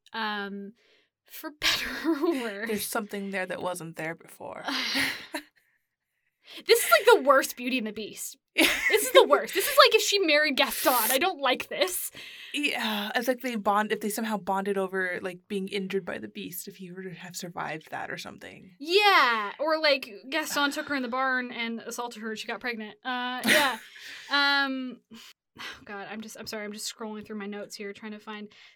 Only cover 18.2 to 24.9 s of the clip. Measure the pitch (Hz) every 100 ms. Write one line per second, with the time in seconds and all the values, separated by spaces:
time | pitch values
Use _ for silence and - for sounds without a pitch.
18.2 | - - 92 - - - 294 381 415 359
19.2 | 254 220 202 - 302 320 311 277 262 202
20.2 | 254 302 302 294 285 294 294 285 247 254
21.2 | 262 254 247 233 233 226 - 226 240 220
22.2 | 220 220 - 214 247 226 214 - 254 247
23.2 | 247 254 233 311 277 220 - - - -
24.2 | - 285 285 285 277 262 254